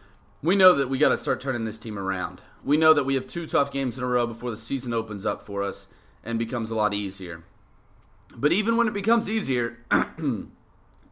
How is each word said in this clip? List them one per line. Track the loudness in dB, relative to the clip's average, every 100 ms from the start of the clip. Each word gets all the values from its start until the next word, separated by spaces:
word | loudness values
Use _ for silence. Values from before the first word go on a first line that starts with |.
| -20 -20 -20 -6
we | 0 6
know | 6 6
that | 2
we | 2
gotta | 4 4
start | 0 -2
turning | -2 -2 -4
this | -6
team | -8 -4
around. | -2 -2 -4 -8 -20 -8
We | 0 4
know | 6
that | 6
we | 4 0
have | -2
two | -8 -2
tough | 0 0
games | 0 -2 -2
in | 0
a |
row | 0 0
before | -2 -6
the | -6
season | -4 -4 -2
opens | -2 -2 -4 -4
up | -4
for | -4 -2
us | -2 -4 -12 -20 -20 -14
and | -6 -4
becomes | -2 -4 -2
a | 0
lot | 0
easier. | 0 -4 -6 -10 -10 -14 -20 -20 -20 -20 -20 -20 -20 -20
But | -2 0
even | 2 2 2
when | 0
it |
becomes | 0 0 2 2
easier, | -2 0 0 -2 -6
<clears throat> | -2 -2 -2 -4 -2 -2 -6 -16 _ _ -20 -20 -8